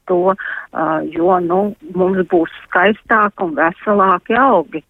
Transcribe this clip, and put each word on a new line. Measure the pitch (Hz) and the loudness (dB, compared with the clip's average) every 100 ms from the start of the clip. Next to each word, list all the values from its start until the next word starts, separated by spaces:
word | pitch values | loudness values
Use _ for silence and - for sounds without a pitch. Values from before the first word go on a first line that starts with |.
| - | -4
to, | 180 185 | 0 0
uh, | 196 - - - - 156 156 | -2 -6 -12 -10 -6 -4 -4
jo, | 156 165 175 185 | -6 -2 2 2
nu, | 175 185 208 - 311 | 2 0 -2 -6 -10
mums | 180 185 190 175 | -2 0 0 0
būs | 180 165 - | 0 0 -6
skaistāki | - 185 190 214 - 226 208 - | -4 0 0 0 0 0 0 -2
un | 175 | -6
veselāki | 143 165 - 220 202 190 180 - | 0 -2 -2 -2 2 2 2 0
augi | 226 269 196 151 156 | 2 4 2 0 -10